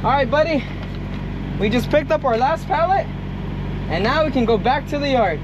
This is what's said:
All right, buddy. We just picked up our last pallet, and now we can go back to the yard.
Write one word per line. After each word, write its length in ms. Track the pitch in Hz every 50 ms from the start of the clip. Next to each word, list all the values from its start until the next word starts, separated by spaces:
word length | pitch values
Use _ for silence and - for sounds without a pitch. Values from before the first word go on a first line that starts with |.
| -
All 60 | 214
right, 200 | 254 277 277 233
buddy. 340 | 254 294 311 330 320 269 - - - - - - - - - - - - - - - - - - - -
We 100 | 190 214
just 220 | 208 247 - -
picked 200 | - 294 311 -
up 140 | 320 302 294
our 120 | 269 233 220
last 300 | 254 277 330 311 - -
pallet, 380 | 381 302 330 359 381 392 - - - - - - - - - - - - - - - - - -
and 140 | 151 170 196
now 220 | 226 277 311 311
we 60 | 311
can 140 | - 254 233
go 120 | 214 233 208
back 300 | - 226 262 294 262 -
to 100 | - 294
the 120 | 285 285
yard. 300 | 262 247 220 185 160 143